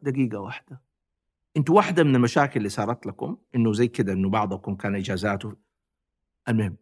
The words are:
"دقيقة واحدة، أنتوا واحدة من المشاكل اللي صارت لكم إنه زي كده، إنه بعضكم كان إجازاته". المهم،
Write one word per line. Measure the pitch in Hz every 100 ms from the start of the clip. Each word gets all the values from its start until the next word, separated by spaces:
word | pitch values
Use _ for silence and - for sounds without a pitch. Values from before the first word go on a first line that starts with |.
"دقيقة | 143 135 123 107
واحدة، | 98 - - 131 _ _ _ _ _ _ _ -
أنتوا | 147 196
واحدة | 202 175
من | 147 131
المشاكل | 120 156 139 117
اللي | 101
صارت | - 104 120 104
لكم | - 120 - _
إنه | 123 113
زي | 107 120
كده، | - 98
إنه | 95 95
بعضكم | 107 101 95 -
كان | 98 101
إجازاته". | 101 95 92 104 98 107 104 _ _ _ _ _ _ _ _ -
المهم، | 113 101 -